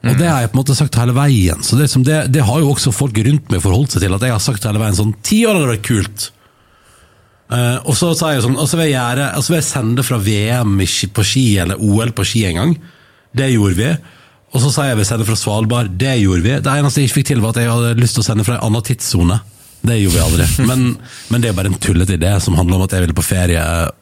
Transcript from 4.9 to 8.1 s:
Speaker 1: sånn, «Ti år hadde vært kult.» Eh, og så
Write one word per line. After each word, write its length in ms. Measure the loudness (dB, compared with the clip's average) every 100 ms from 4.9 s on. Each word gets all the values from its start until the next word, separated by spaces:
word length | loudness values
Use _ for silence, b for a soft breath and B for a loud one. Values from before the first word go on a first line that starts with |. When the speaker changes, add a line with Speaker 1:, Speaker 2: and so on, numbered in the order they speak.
| 0
Speaker 1:
sånn, 140 | 0 -2
«Ti 220 | 0 2 4
år 140 | 2
hadde 100 | 0
vært 160 | -2 0
kult.» 440 | -2 -2 -8 -14 _ b b b b b b b b b b _
Eh, 280 | -2 -2 -2
og 120 | -2 0
så 140 | 0